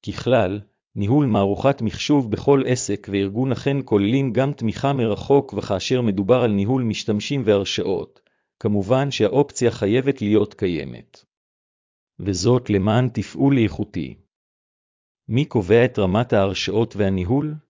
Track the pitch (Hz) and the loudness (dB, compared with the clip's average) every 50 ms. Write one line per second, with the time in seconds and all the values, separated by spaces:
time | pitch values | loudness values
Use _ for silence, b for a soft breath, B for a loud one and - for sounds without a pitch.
0 | _ - 95 - - 120 131 117 104 90 98 104 104 _ _ _ _ _ _ 107 | _ -10 -12 -6 -2 2 2 2 2 0 -2 -6 -10 _ _ _ _ _ _ -4
1 | 101 98 123 151 147 131 107 104 98 98 101 - - 135 139 - 120 107 - - | -2 2 2 2 2 2 2 2 2 2 0 2 2 0 0 2 -2 -6 -6 -6
2 | - - 151 143 127 110 101 - - - 143 139 131 - 127 123 - - 104 98 | -2 2 2 2 2 0 -6 -2 2 2 4 4 4 0 -2 -2 -2 -6 -6 -6
3 | - - 98 101 98 98 98 110 131 135 120 - - 139 139 139 131 - 110 104 | -6 -4 -2 -2 -2 -2 -2 -2 -2 -2 -2 -2 -2 -4 -4 -4 -2 0 2 2
4 | 101 101 120 135 139 131 104 110 131 139 143 - 120 110 101 - - 139 139 131 | 2 2 2 0 0 0 0 0 0 -2 -2 -4 -4 -4 -4 -2 -2 -2 -2 0
5 | 117 110 104 98 - - 139 143 135 - - 98 - - 104 92 - - 127 127 | 0 -2 -2 -4 0 2 2 2 2 0 -8 -8 -4 -2 -4 -4 -2 -2 -2 0
6 | 120 113 98 92 98 95 123 127 120 117 104 98 98 104 131 135 123 113 104 - | 0 0 0 0 2 2 4 4 4 2 2 0 0 0 0 -2 -2 -2 -4 -4
7 | - - 104 104 107 - 147 139 117 101 107 101 - - - - 92 - 95 - | -4 -2 -2 -2 -2 -4 -6 -2 2 2 2 2 2 -2 -4 -4 -4 -2 -4 -4
8 | - - _ _ _ _ _ _ _ _ _ _ - 113 104 101 98 92 127 131 | -6 -10 _ _ _ _ _ _ _ _ _ _ -4 -2 -2 -2 0 0 0 0
9 | 139 143 - - 110 101 - 135 143 143 - - 123 117 113 - 110 98 107 123 | 0 -2 -2 0 0 2 2 2 0 0 -2 -2 -2 -2 -2 0 -2 0 0 0
10 | 131 139 139 - 107 101 104 107 101 104 - - 104 92 85 76 67 65 60 58 | 0 0 -4 -2 -2 2 2 2 2 0 -4 -4 -4 -2 -2 -4 -6 -8 -12 -16
11 | - _ _ - _ _ _ _ _ _ _ _ _ _ _ _ _ _ _ _ | -18 _ _ -20 _ _ _ _ _ _ _ _ _ _ _ _ _ _ _ _
12 | _ _ _ _ 87 98 95 90 90 110 123 127 123 - 104 98 92 104 107 120 | _ _ _ _ -6 -4 -4 0 2 2 2 2 2 0 0 2 2 2 2 2
13 | 127 123 113 - 98 - - - 135 139 139 131 113 101 - - 104 - - 90 | 0 0 -2 -6 -8 -6 -2 0 2 2 4 2 2 0 -2 -4 -8 -6 -6 -8
14 | 76 64 - - _ _ _ _ _ _ _ _ _ _ _ _ _ _ _ _ | -8 -8 -10 -18 _ _ _ _ _ _ _ _ _ _ _ _ _ _ _ _
15 | _ _ _ _ _ - 107 127 147 147 - 123 95 87 107 117 123 127 123 - | _ _ _ _ _ -2 0 0 0 0 0 -2 2 4 4 4 4 4 2 0
16 | 101 92 90 107 123 123 - 107 98 98 92 - - - 92 107 117 - - 101 | 0 0 2 0 0 2 2 2 2 2 0 -4 -6 -2 0 -2 -2 -2 -2 -2
17 | 104 95 95 95 90 90 120 139 143 151 151 156 _ _ | -2 0 0 -2 -2 0 -2 -2 -2 -4 -8 -10 _ _